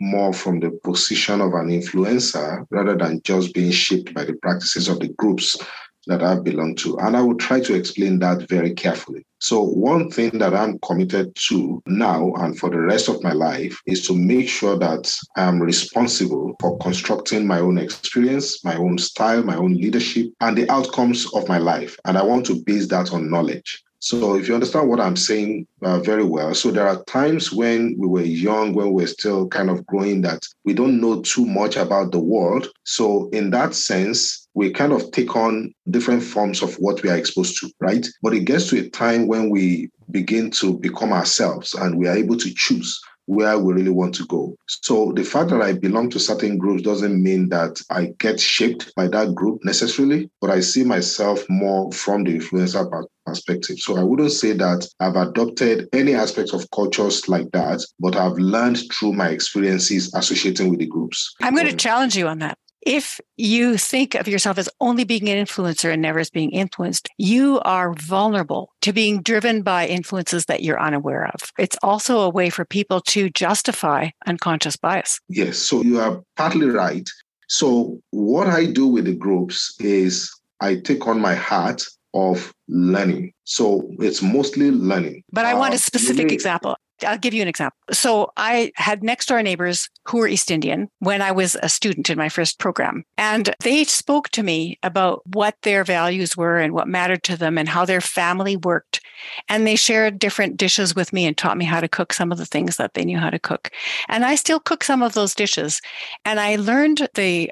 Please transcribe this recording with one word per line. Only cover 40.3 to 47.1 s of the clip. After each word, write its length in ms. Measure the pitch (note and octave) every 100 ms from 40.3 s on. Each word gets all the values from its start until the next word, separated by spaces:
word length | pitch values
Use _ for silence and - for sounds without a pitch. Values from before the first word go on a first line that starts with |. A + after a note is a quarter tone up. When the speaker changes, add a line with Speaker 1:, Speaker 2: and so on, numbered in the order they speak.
| A2 A2
Speaker 1:
to 260 | - F#2+ F2
become 340 | - - G#2+
ourselves 640 | F2+ E2 - F2 - -
and 240 | - F#2 E2+
we 80 | F2
are 100 | G2+
able 200 | A2+ A#2
to 180 | F#2
choose 460 | - - - - - - _ -
where 320 | G#2 G#2+ G#2+
we 160 | F#2
really 160 | F#2 F#2+
want 240 | F2+ F2+
to 100 | F2+
go. 320 | E2 E2 F2 - -
So 460 | - - A2 A2
the 100 | -
fact 280 | F#2 C#3+ F3
that 100 | B2
I 140 | G2+
belong 340 | F2+ F#2 A2+ A#2+
to 80 | G#2
certain 380 | - G#2+ G#2 F#2+
groups 260 | G2 F#2
doesn't 400 | G#2 G2+ G2+